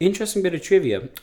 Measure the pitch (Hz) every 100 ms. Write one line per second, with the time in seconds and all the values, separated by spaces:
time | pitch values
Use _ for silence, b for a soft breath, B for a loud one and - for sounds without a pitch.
0 | 175 202 214 208 185 165 - 190 143 101
1 | 131 -